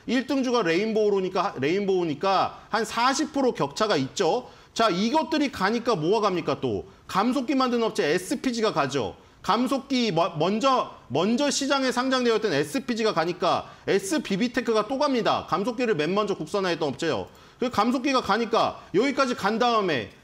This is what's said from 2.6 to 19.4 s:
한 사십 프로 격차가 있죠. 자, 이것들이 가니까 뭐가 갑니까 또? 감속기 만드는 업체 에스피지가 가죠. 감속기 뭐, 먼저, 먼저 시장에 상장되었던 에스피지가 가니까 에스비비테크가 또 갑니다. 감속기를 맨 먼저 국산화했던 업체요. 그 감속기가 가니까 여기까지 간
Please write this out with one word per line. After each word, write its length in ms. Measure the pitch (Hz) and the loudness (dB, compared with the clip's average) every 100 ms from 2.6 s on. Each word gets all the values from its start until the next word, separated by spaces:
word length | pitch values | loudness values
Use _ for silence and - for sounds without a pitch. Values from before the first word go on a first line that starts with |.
| - | -6
한 140 | 214 | -4
사십 480 | 214 226 247 277 311 | -2 0 0 0 -2
프로 220 | 277 254 | 0 0
격차가 420 | - 143 - 214 170 | 0 -2 0 0 0
있죠. 540 | 131 - 165 233 - - - | 0 0 0 0 -4 -18 -10
자, 160 | - 220 | 0 0
이것들이 640 | 175 226 311 - 311 285 | 2 2 0 0 0 0
가니까 420 | - 196 233 254 196 | 0 -2 0 0 0
뭐가 240 | 156 220 202 | 2 2 2
갑니까 320 | 175 151 135 | 0 -2 -2
또? 260 | 127 98 - - - | -2 -2 -6 -16 -6
감속기 480 | 180 233 277 247 262 | 0 0 0 0 0
만드는 300 | 254 240 220 | 2 2 0
업체 200 | - 151 | 0 0
에스피지가 640 | 175 180 285 262 233 214 | 0 -2 -4 -2 0 0
가죠. 420 | 156 139 135 98 - - - | 0 0 0 -4 -6 -20 -8
감속기 720 | - 214 247 277 - 254 226 | 0 2 2 -2 -2 0 0
뭐, 240 | 160 185 160 | 2 0 0
먼저, 560 | 170 220 269 247 143 - - | 0 2 2 2 0 -8 -6
먼저 420 | 131 196 247 285 | 0 0 2 0
시장에 440 | - 277 277 262 | 0 0 0 0
상장되었던 580 | 240 262 254 240 214 214 | 0 0 0 2 0 0
에스피지가 600 | 139 147 269 - 226 220 | 0 -2 -4 -4 -2 0
가니까 580 | 165 170 170 175 120 - - - | 0 -2 0 0 0 -4 -8 0
에스비비테크가 1000 | 190 277 302 - 190 240 254 233 214 214 | 0 0 -4 -2 -2 -2 -2 0 0 0
또 100 | 269 | 0
갑니다. 460 | 294 254 170 113 - | 0 0 0 0 0
감속기를 460 | 165 214 226 247 143 | -2 -2 -2 0 0
맨 180 | 151 | 0
먼저 220 | 202 208 185 | 0 0 -4
국산화했던 540 | 156 202 185 160 151 | -4 -2 0 0 -2
업체요. 400 | 127 165 110 87 - - - | -2 -2 -2 -4 -14 -14 -4
그 120 | 254 | -2
감속기가 520 | - 226 262 277 262 | 0 2 2 0 0
가니까 600 | 202 208 226 220 123 - - 180 | 2 0 2 2 2 -2 -4 0
여기까지 400 | 277 277 262 | 2 2 0
간 240 | 247 | 0